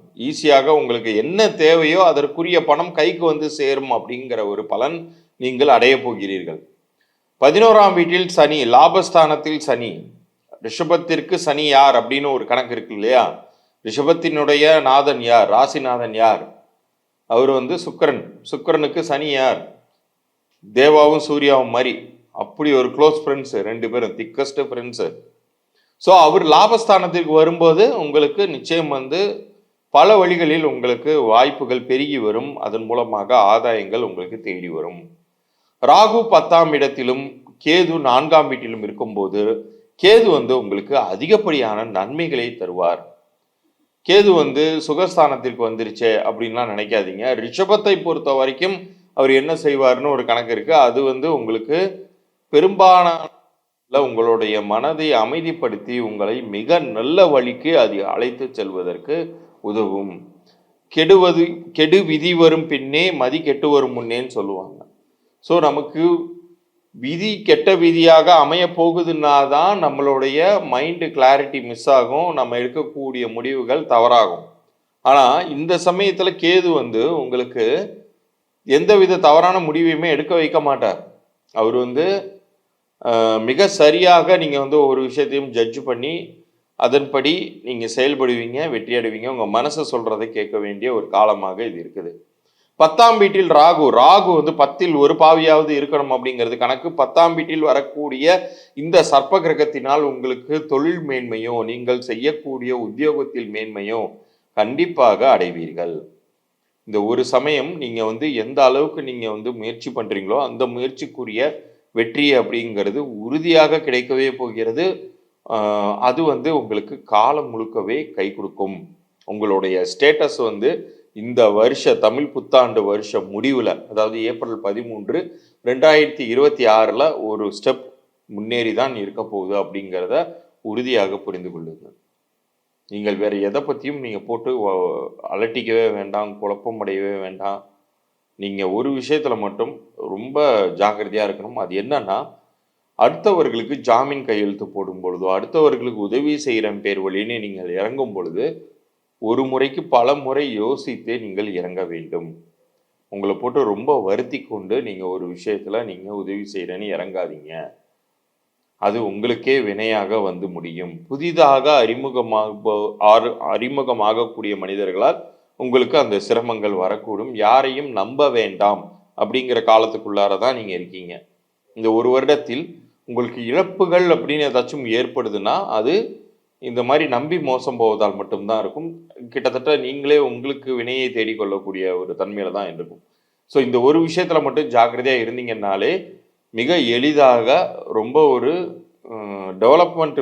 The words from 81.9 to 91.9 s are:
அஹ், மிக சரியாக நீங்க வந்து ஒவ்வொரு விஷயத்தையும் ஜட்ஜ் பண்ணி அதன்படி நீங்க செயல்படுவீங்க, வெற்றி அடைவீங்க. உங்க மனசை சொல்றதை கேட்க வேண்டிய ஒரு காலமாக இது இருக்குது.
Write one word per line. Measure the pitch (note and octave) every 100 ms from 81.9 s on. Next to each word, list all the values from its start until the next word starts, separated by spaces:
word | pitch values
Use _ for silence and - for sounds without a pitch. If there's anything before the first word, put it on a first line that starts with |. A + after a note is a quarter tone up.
| B2+ F3+ G3 - - _ _ _ _ _ _
அஹ், | A#2+ A#2 A2+ A2
மிக | A2+ C#3 G3+
சரியாக | - D3+ E3 F3+ E3+ D#3 F3+
நீங்க | D#3 C#3
வந்து | C3+ D3
ஒவ்வொரு | C#3 C3
விஷயத்தையும் | B2+ C#3 C#3+ C#3 C3+
ஜட்ஜ் | A#2 A#2 A#2
பண்ணி | C3 A#2 C#3 E3+ E3+ - _ _ _ -
அதன்படி | B2 C#3 C#3+ C#3 C#3 F3+ G#3 -
நீங்க | A#2 A#2+ A2+ C3
செயல்படுவீங்க, | C3+ C#3 B2+ A#2+ A#2 C3 D#3+
வெற்றி | A2+ A2+ A#2+
அடைவீங்க. | A2+ G#2+ B2
உங்க | B2+ G#2+ A2
மனசை | C#3+ D#3 C#3
சொல்றதை | B2 A2 G#2+ A2+
கேட்க | A2+ G#2 A2
வேண்டிய | G#2 G2+ B2
ஒரு | A2+ -
காலமாக | G2 G#2+ G2+ F#2+ F#2+
இது | A#2 E2+
இருக்குது. | E2